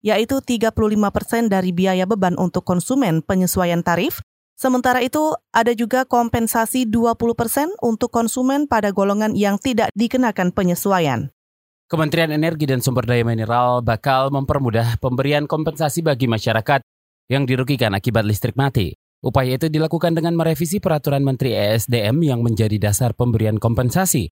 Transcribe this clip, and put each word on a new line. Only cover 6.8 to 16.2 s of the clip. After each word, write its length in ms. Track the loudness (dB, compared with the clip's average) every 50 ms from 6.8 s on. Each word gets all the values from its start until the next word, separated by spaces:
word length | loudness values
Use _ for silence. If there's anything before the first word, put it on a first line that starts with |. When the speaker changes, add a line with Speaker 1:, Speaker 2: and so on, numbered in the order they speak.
| -2 0
Speaker 1:
dua 240 | 0 2 2 0 0
puluh 240 | 0 -2 -2 0
persen 320 | -2 -4 -2 0 -2 -2 -2 -4 -2 -2
untuk 240 | -2 0 0 -2 -2
konsumen 560 | 0 -2 -2 -2 -2 -2 0 0 0 0 0
pada 240 | 0 0 0 0 0
golongan 480 | 0 0 0 0 0 0 0 0 0
yang 240 | 0 0 0 0 0
tidak 320 | -2 -2 0 0 0 0 0
dikenakan 560 | -2 -2 0 0 0 0 0 0 0 -2 -2
penyesuaian. 800 | 0 0 0 0 0 0 0 0 2 2 2 0 0 -2 -4 -8 _ _ _ _ _ _ _ _ _ _ _ _
Speaker 2:
Kementerian 400 | -2 -2 0 0 2 0 0 0
Energi 400 | 0 0 0 0 0 -2 0 0
dan 80 | 0 0
Sumber 240 | 0 0 0 0 0
Daya 240 | 0 0 0 2
Mineral 560 | 0 0 -2 -2 0 0 2 2 2 0 0 0
bakal 480 | 0 -2 0 0 0 0 2 0 0
mempermudah 640 | -2 -2 -2 -2 -2 0 0 0 0 0 0 0 -2 -2 -2
pemberian 400 | -2 -2 0 0 0 0 0 0
kompensasi 560 | -2 -2 -2 -2 -4 -2 -2 -2 -2 -2 0
bagi 240 | 0 0 0 0